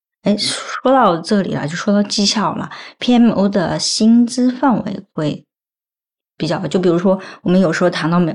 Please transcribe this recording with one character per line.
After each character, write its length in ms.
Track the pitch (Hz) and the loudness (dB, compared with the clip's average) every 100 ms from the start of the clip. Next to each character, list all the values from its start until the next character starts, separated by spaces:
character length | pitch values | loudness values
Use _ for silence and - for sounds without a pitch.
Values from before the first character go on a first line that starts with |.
| _ _ | _ _
哎， 140 | 196 208 | -2 -2
说 540 | - - - - 247 | -2 -8 -10 -4 0
到 260 | 262 214 165 | 2 2 0
这 220 | 165 208 | 0 -2
里 140 | 180 | -2
了， 140 | 143 147 | -4 -6
就 80 | 170 | -6
说 180 | - | 0
到 80 | 202 | 0
绩 240 | 202 - 202 | 0 -2 -2
效 260 | 220 170 160 | 0 -2 -4
了。 120 | 151 - - - | -10 -12 -20 -6
P 140 | - | 0
M 180 | 240 233 | 4 4
O 180 | 185 196 | 4 0
的 300 | 202 160 156 | 0 -2 -4
薪 480 | - - 220 240 233 | -4 2 4 6 4
资 240 | 254 254 | 0 -2
范 320 | 247 285 202 | 0 0 0
围 160 | - - - | -4 -10 -10
会 320 | - 151 - _ _ _ _ _ _ _ _ _ - | -6 -4 -6 _ _ _ _ _ _ _ _ _ -8
比 120 | 156 | -4
较， 100 | 165 175 | -4 -2
就 140 | 190 | 0
比 80 | 180 | 2
如 100 | 170 | 2
说 180 | 190 190 - - | 2 0 -4 -8
我 80 | - | 0
们 100 | 185 | 2
有 120 | 175 | 2
时 120 | 165 | 2
候 60 | 175 | 0
谈 200 | 175 160 | 0 0
到 80 | 175 | 2
某， 140 | 165 | 0